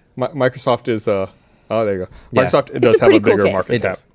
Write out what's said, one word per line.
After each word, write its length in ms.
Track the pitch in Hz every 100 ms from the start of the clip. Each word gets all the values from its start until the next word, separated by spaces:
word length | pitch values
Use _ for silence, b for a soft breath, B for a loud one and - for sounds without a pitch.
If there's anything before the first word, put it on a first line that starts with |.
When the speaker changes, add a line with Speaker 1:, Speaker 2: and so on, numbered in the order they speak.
| _ -
Speaker 1:
Mi-, 100 | 123
Microsoft 600 | 147 127 127 - 120 -
is, 180 | 110 113
uh, 220 | 101 95 _ _ _ _
oh, 140 | 110
there 100 | 107 95
you 60 | 90
go. 40 | b b
Speaker 2:
Yeah. 100 | 127
Speaker 1:
Microsoft 240 | 131 147 -
Speaker 3:
It's 60 | 131
a 40 |
Speaker 1:
does 200 | 123 113
have 80 | 123
Speaker 3:
pretty 80 | 104
Speaker 1:
a 20 |
Speaker 3:
cool 120 | 104
Speaker 1:
bigger 120 | 101
Speaker 3:
case. 80 | 98
Speaker 1:
market 200 | 95 -
Speaker 2:
It 80 | 117
Speaker 1:
cap. 100 | 101
Speaker 2:
does. 120 | 92 -